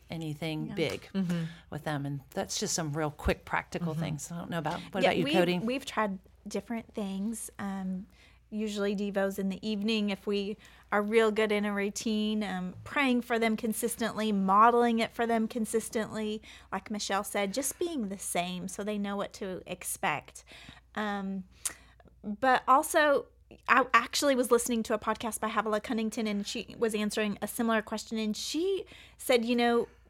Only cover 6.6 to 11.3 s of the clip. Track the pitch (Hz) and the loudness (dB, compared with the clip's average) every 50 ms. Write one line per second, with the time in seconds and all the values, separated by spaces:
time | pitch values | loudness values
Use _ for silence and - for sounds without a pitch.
6.6 | - - 233 226 226 - - 226 208 190 190 196 196 226 226 214 - - - - | -6 -6 -8 -8 -8 -10 -8 -6 -6 -4 -4 -4 -4 -4 -6 -6 -10 -12 -10 -8
7.6 | 202 196 196 196 190 190 190 185 214 - - _ - - - _ _ _ 220 208 | -6 -6 -6 -4 -4 -4 -4 -6 -8 -12 -18 _ -20 -20 -20 _ _ _ -6 -4
8.6 | 220 214 202 208 202 202 214 190 208 202 196 202 196 196 196 202 190 190 190 - | -4 -4 -2 -2 0 0 0 0 -2 -2 0 0 0 0 0 -2 -2 -2 -2 -4
9.6 | - 220 220 202 202 226 226 214 208 208 196 - - 214 208 202 196 196 214 - | -4 -4 -2 0 0 0 2 2 2 0 -2 -2 -2 -2 0 0 0 -2 -6 -10
10.6 | - - - - - - - 208 208 208 220 226 226 214 | -12 -20 -20 -20 -6 0 0 0 2 4 6 6 6 6